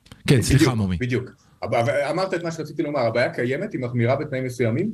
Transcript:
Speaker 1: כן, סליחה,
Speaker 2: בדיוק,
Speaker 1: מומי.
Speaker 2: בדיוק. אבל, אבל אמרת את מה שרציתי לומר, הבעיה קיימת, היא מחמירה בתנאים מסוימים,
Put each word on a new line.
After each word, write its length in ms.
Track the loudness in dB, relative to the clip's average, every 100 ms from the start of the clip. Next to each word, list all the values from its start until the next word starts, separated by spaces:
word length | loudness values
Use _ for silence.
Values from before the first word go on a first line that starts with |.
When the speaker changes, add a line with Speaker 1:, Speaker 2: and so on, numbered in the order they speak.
| _ -6 2
Speaker 1:
כן, 140 | 2
סליחה, 220 | 4 4
Speaker 2:
בדיוק, 120 | 4 4
Speaker 1:
מומי. 220 | 0 0
Speaker 2:
בדיוק. 320 | 0 -2 -4 -12 _ _
אבל, 140 | -2 0
אבל 140 | 2 0 0
אמרת 240 | -2 -2
את 100 | -2
מה 80 | -4
שרציתי 320 | -6 -6 -4
לומר, 160 | -2 0
הבעיה 300 | 0 2 0
קיימת, 400 | 0 -2 -2 -4
היא 80 | -6
מחמירה 340 | -4 0 2 0
בתנאים 300 | -2 -6 -4
מסוימים, 460 | -2 0 0 -2